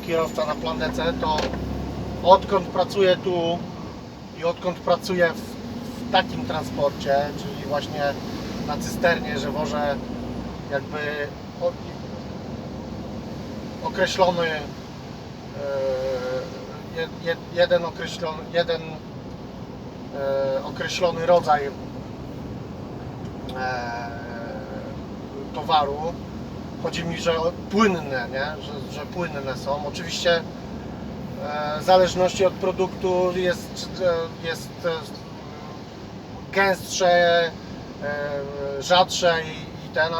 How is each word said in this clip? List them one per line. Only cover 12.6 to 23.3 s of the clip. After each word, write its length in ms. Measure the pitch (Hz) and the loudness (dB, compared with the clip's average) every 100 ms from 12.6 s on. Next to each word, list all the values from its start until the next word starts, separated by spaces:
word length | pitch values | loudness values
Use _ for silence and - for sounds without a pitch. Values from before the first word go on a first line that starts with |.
| - - - - - - - - - - - - - | -8 -8 -8 -8 -8 -8 -8 -8 -8 -8 -8 -6 -2
określony, 600 | - 185 - 180 175 165 | 2 2 6 4 4 2
e, 120 | 151 147 - - - - - - - - 143 143 135 135 131 131 131 127 127 131 508 508 - - - | 0 -4 -10 -12 -12 -12 -12 -12 -12 -10 -8 -4 0 0 0 0 -2 -2 -2 -4 -8 -10 -10 -8 -4
jed-, 300 | - - 170 | -4 -4 -2
jed-, 300 | 165 - 170 | -2 0 4
jeden 300 | 175 175 165 | 6 6 2
określony, 580 | 160 165 - 165 160 156 | -4 -6 -4 -4 -4 -2
jeden, 280 | 170 170 160 | 0 2 0
e, 1800 | 160 160 - - - - - - - - - - 131 135 135 139 135 135 | -2 -10 -10 -10 -10 -10 -10 -10 -10 -10 -12 -10 -8 -4 0 2 2 0
określony 640 | 135 127 165 - 180 165 165 | -2 -4 -4 2 2 4 6
rodzaj, 400 | 175 151 147 139 131 - - - - - - - - - - - - - - - | 6 8 4 2 -4 -8 -10 -10 -10 -10 -8 -8 -8 -10 -10 -10 -8 -8 -8 -8